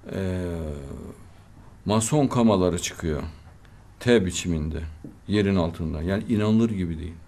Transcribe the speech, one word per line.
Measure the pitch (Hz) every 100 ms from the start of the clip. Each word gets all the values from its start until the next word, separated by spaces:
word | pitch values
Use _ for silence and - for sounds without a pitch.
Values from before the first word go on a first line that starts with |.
| -
e, | 95 95 92 87 85 80 71 69 - - - - - - - - -
Mason | 92 107 113 151 131
kamaları | 127 113 95 90 87
çıkıyor. | - - 85 73 80 - - - - - - -
T | 123 117
biçiminde, | 92 85 90 82 78 76 78 - - - -
yerin | 104 101
altından. | 95 85 82 80 78
Yani | 85 98 110
inanılır | 107 107 110 113
gibi | 98 87 80
değil. | 80 85